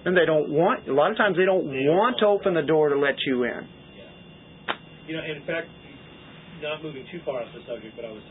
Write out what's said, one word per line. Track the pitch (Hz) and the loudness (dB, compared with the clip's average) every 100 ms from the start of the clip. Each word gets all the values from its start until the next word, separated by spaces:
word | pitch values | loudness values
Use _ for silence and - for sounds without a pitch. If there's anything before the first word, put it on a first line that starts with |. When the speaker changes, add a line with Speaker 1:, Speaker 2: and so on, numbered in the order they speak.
| 156 | 0
Speaker 1:
And | 180 | 2
they | 160 | 4
don't | 156 147 | 2 2
want, | 143 185 254 - | 2 2 0 0
a | 135 | 2
lot | 170 | 2
of | 220 | 2
times | 214 170 | 2 4
they | 190 | 2
don't | 185 147 | 2 0
Speaker 2:
They | 131 | 0
don't | 139 175 | 2 4
Speaker 1:
want | 240 247 | 2 2
to | 208 | 2
Speaker 2:
want | 202 | 4
Speaker 1:
open | 196 165 | 2 0
Speaker 2:
to. | |
Speaker 1:
the | 143 | 2
door | 156 151 | 4 4
to | 143 | 4
let | 143 135 143 | 2 0 -2
you | 123 | 0
in. | 120 82 - - - - | 0 -4 -10 -18 -20 -20
Speaker 2:
Yeah. | - - - - - - - - - - 160 | -20 -20 -20 -20 -20 -16 -10 -10 -10 -20 -10
You | 160 | -10
know, | |
in | 156 147 | -8 -10
fact, | - 165 160 - - - - - - - - 165 | -6 -8 -8 -16 -20 -20 -20 -20 -20 -20 -20 -12
not | 151 151 | -10 -8
moving | 156 135 - | -10 -12 -14
too | 175 156 | -10 -8
far | 127 | -6
off | 113 | -8
the | 117 135 | -12 -14
subject, | 113 110 110 | -14 -12 -14
but | 113 | -14
I | |
was | 107 - | -14 -14